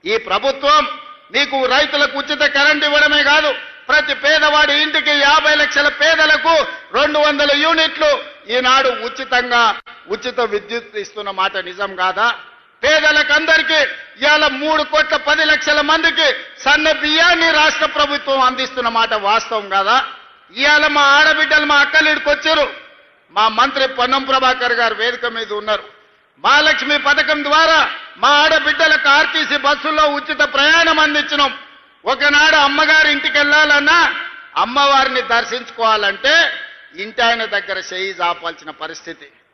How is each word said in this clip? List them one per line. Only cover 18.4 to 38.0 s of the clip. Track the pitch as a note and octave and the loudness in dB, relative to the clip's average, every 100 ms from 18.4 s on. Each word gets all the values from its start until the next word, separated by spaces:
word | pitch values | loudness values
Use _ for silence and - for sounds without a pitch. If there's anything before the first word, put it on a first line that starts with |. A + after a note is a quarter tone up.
అందిస్తున్న | B3+ C4 C4 C4 A#3+ | 0 0 -6 -4 -4
మాట | A3+ A3+ | -2 -2
వాస్తవం | A3 G3 A3 - A3 G3+ | -2 0 -2 -2 -8 -2
కాదా? | F#3+ G3 B3+ - - - _ _ G3 | -2 2 0 0 -12 -20 _ _ -4
ఇవాళ | C#4+ D4+ D4+ | 2 2 2
మా | D4 | 2
ఆడబిడ్డలు, | C#4 C#4+ D#4 D#4 D#4 D4+ D4 | 4 4 4 2 2 2 2
మా | |
అక్కలు | C#4+ C#4+ D#4 D#4 | 2 4 2 2
ఈడికి | D4+ D4 | 0 -2
వచ్చారు, | D4 D#4 D#4 C#4+ - - - _ _ _ | -2 0 0 0 -4 -20 -20 _ _ _
మా | F3 A3 | 0 0
మంత్రి | A3 C4+ C#4 C4 | 2 0 0 -4
పొన్నం | C4 B3 C4+ | -2 -2 -2
ప్రభాకర్ | C4+ C4 B3+ B3+ B3 | 0 0 0 -2 -2
గారు | A#3 A#3 | 0 -2
వేదిక | G#3+ A3+ A#3+ A#3+ | -2 -4 -4 -8
మీద | A3+ G#3+ | -8 -8
ఉన్నారు. | G#3 G#3 G#3 - - _ _ _ _ | -8 -4 -6 -6 -20 _ _ _ _
మహాలక్ష్మి | E3+ C#4+ D4+ D4+ C4+ D4 | 2 2 2 0 -2 -2
పథకం | C#4 C#4+ D4+ D4+ | 0 0 0 -2
ద్వారా | C#4+ D4+ D#4+ D#4+ C4 - - - | 0 2 4 2 0 -6 -16 -2
మా | A#3 | 2
ఆడబిడ్డలకు | D4 D#4 D#4 C#4+ - D#4+ D#4 D4 | 4 4 2 0 0 2 2 2
ఆర్టీసీ | C#4+ D4+ D#4+ D4+ C#4+ | 2 2 -2 -4 -2
బస్సుల్లో | C#4 C#4+ D4+ D4+ | 0 -2 -2 0
ఉచిత | D#4 C#4+ D4 D4+ | 2 0 -6 -2
ప్రయాణం | D4 C#4+ C#4+ E4 E4 D#4 | -2 2 2 4 2 2
అందించినాం. | D4+ D4 D4 D4 C#4 - - - _ _ | 2 0 -2 -2 -2 -4 -18 -20 _ _
ఒకనాడు | G#3 C4 C#4+ D4 D#4 D#4 | -4 0 2 4 4 4
అమ్మగారి | C#4+ C#4+ D#4 D#4 D4+ | 2 0 2 4 2
ఇంటికి | C#4+ D#4 D4 | 0 -2 0
వెళ్ళాలన్నా, | C#4+ D4 D4+ D4 C#4+ E4+ D#4 - - - - D3+ | 2 2 4 2 4 2 2 -2 -12 -16 -10 -4
అమ్మవారిని | G#3 C4 C#4 C#4 C4 B3+ | -2 0 2 2 2 -2
దర్శించుకోవాలంటే | A#3+ A#3 A#3 B3 A#3 - A3+ G#3+ G3+ G3 C4+ D#4+ D#4 - - - - - | -2 -2 -2 -8 -10 -2 0 2 0 -2 0 2 2 -4 -14 -20 -20 -14
ఇంటాయన | G#3 A#3 A#3 A#3 | -12 -2 0 0
దగ్గర | A3 G3+ G3 F#3+ F3+ | -2 -6 -4 -8 -8
చేయి | F#3 | -8